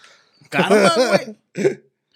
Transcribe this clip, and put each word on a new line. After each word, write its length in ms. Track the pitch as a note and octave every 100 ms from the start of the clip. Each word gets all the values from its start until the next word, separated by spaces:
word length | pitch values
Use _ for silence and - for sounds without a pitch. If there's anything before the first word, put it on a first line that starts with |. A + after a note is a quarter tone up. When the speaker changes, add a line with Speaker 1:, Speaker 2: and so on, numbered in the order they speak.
| - _ _ _ -
Speaker 1:
Karma, 440 | C#3+ E3 G#3 F#3+
Speaker 2:
<laughs> 600 | - A#3+ G3+ A3 - _
Speaker 1:
güey. 260 | F3 C3 - _ _ _